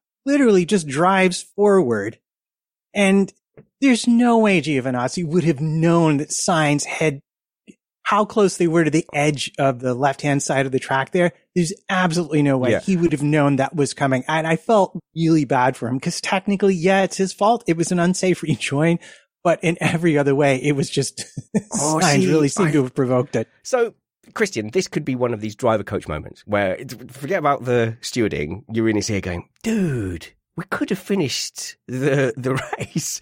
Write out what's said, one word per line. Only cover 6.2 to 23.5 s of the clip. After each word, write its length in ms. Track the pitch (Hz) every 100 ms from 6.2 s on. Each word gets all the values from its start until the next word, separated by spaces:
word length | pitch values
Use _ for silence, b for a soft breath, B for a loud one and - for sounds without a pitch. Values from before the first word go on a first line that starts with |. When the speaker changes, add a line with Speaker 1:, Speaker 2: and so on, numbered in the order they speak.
| 151
Speaker 1:
Sainz 560 | - - 165 151 147 -
had, 360 | - 160 143 _ _ _ _ - - _ _
how 200 | - 208
close 320 | 214 220 196 -
they 100 | 170
were 180 | 170 156
to 40 |
the 160 | 156 -
edge 380 | 147 151 139 - -
of 200 | 139 123
the 120 | 127
left-hand 480 | 123 139 135 147 139
side 240 | - 135 135
of 60 |
the 80 | 131
track 320 | - 135 135
there. 220 | 185 175 b b 180
There's 180 | 165 - -
absolutely 520 | 190 180 170 151 151
no 160 | 143 131
way 140 | 127
Speaker 2:
Yeah. 80 | -
Speaker 1:
he 160 | - 180
would 160 | 170
have 100 | 143
known 340 | 147 156 143 135
that 180 | 135 160
was 180 | 139
coming. 300 | - 139 131 -
And 180 | 160 160
I 80 | 165
felt 420 | - 214 185 170 _ 160
really 280 | 160 160 127
bad 300 | 131 131 131
for 140 | 117
him 100 | 127
'cause 220 | 175 -
technically, 520 | - 190 - 196 202
yeah, 300 | 185 180 196
it's 140 | 185 -
his 160 | 185
fault. 300 | - 208 233 -
It 80 | 165
was 160 | 165
an 80 | 180
unsafe 420 | 170 180 185 175
<laughs> 0 |
rejoin. 560 | 160 147 - 139 165 170 B B B _
But 200 | 175 160
in 140 | 165 175
every 360 | - 170 170 147
other 180 | 143 139
way, 200 | 143 131
it 120 | 147
was 160 | 139 131
just 340 | 143 131 - - -
<laughs> 140 | - 214 -
Speaker 2:
Oh, 260 | 208 151 156
Speaker 1:
Sainz 200 | 175 143
Speaker 2:
see, 60 | -
Speaker 1:
really 200 | 160 143
seemed 200 | - 165
Speaker 2:
I 40 |
Speaker 1:
to 100 | 147
have 120 | 127 -
provoked 400 | 123 127 - 117
it. 120 | 110